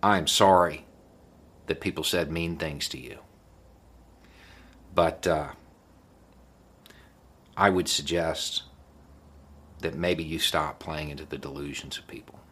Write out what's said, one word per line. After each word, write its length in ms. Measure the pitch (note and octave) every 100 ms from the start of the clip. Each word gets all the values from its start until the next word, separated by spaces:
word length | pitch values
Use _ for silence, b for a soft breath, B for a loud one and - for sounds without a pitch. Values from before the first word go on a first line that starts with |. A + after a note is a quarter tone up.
I 160 | G2+ G2+
am 80 | D#2+
sorry 580 | - G2 F#2 F2 D#2+ - - - - - - - - -
that 140 | -
people 240 | F#2+ -
said 260 | D#2 F2+ D#2
mean 280 | E2 E2+ E2+
things 300 | E2 C#2+ -
to 100 | C#3
you, 220 | - - - - - - - - - - - - B B B B B B -
but, 320 | F2 E2 - F2+
uh, 260 | D#2+ D2 - - - - - - - - - - - - - - B B B - - - -
I 140 | G2+
would 180 | F#2 E2
suggest 760 | - D2 E2+ E2 E2+ - - - - - - - - - - - - - -
that 140 | -
maybe 280 | D2 F2 E2+
you 160 | D#2+ D#2
stop 400 | - E2 D2+ D2
playing 300 | - D#2 D2+
into 160 | D2
the 140 | D#2 C#2+
delusions 580 | C#2 C#2 C#2+ - C#2 -
of 100 | -
people. 320 | - - - -